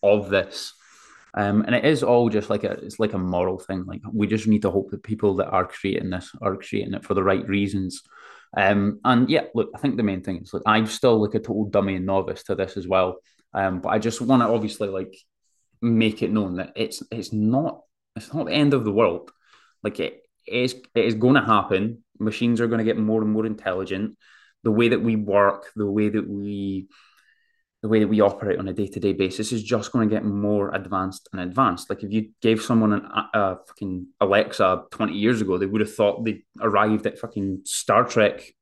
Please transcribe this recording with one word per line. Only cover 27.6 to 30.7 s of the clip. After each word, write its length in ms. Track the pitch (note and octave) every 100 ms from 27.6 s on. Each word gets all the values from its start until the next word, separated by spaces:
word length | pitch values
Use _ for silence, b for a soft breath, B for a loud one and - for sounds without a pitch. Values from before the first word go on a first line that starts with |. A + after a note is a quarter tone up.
| b _
the 80 | G#2+
way 100 | A2
that 80 | G#2
we 140 | G#2+
operate 360 | G2+ - G#2 F#2
on 100 | G2
a 60 |
day-to-day 400 | F#2 G2+ - G2+
basis 380 | F#2+ F#2+ - A2
is 100 | A#2
just 300 | G#2 A#2+ G#2+
gonna 160 | A#2+ A2
get 180 | G#2+ G#2+
more 480 | G2+ G#2 G#2 G2+